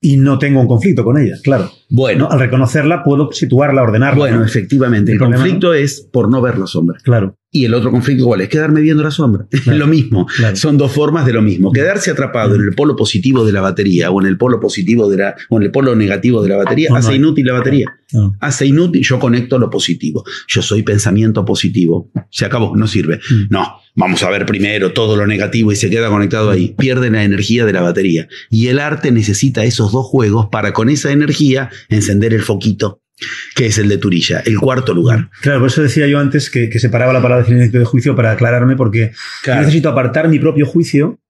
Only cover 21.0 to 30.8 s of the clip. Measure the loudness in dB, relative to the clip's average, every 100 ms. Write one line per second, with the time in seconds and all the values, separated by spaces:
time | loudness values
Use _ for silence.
21 | 0 0 0 0 -2 -2 -2 0 0 0
22 | -4 -10 -10 -8 -4 -2 -2 0 0 -2
23 | -2 -4 0 0 0 -2 -4 -8 _ -4
24 | -2 0 -2 -2 -2 -2 -2 -2 -2 0
25 | 0 0 0 -2 -2 0 0 0 -2 -2
26 | 0 0 0 0 0 0 -2 -2 -2 0
27 | 0 0 0 -2 0 0 0 0 -2 0
28 | 0 -2 -4 -16 -4 -2 0 0 -2 -4
29 | 0 0 0 0 -2 0 -2 0 -2 -2
30 | -2 0 2 0 0 -2 -4 -2